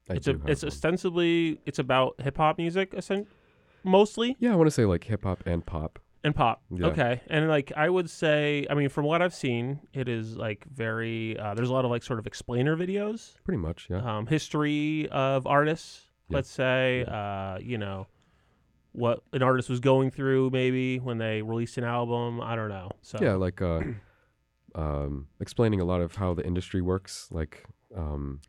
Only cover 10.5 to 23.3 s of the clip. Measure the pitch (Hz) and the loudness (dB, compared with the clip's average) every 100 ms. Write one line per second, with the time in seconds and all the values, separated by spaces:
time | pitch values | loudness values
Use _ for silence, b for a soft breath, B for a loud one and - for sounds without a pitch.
10.5 | 104 - 135 113 113 113 113 113 110 107 | -6 -10 -6 -4 -2 -4 -4 -4 -6 -4
11.5 | 104 123 131 127 120 - 117 - - - | -2 0 2 0 -2 -2 -6 -6 -10 -4
12.5 | 120 139 160 180 202 208 220 - _ - | 0 2 2 -2 -2 -4 -8 -12 _ -4
13.5 | 143 80 87 - 90 120 107 113 151 - | -2 -2 -6 -6 -4 -2 -4 -2 -2 0
14.5 | 151 147 147 151 156 151 139 135 135 127 | -2 0 0 -2 -2 -2 -2 0 0 2
15.5 | 143 151 160 - - _ _ _ 78 - | 4 4 0 -8 -20 _ _ _ -4 -4
16.5 | - 127 131 127 127 - 107 101 98 95 | -2 0 2 2 0 -2 -4 -4 -6 -6
17.5 | 95 117 117 101 95 92 _ _ _ _ | -8 -6 -6 -4 -8 -12 _ _ _ _
18.5 | _ _ _ _ - 117 117 - 139 131 | _ _ _ _ -2 0 0 -4 0 2
19.5 | 127 120 123 135 131 131 135 135 131 131 | 2 0 2 4 6 4 0 2 2 2
20.5 | 131 127 127 127 127 127 113 113 110 110 | 2 2 2 0 -2 -4 -4 -2 -2 -2
21.5 | 117 117 - 120 120 117 120 120 117 113 | -4 -4 -4 -2 -2 0 -2 -2 -4 -4
22.5 | 113 110 98 92 - - - 160 | -4 -4 -6 -10 -14 -12 0 2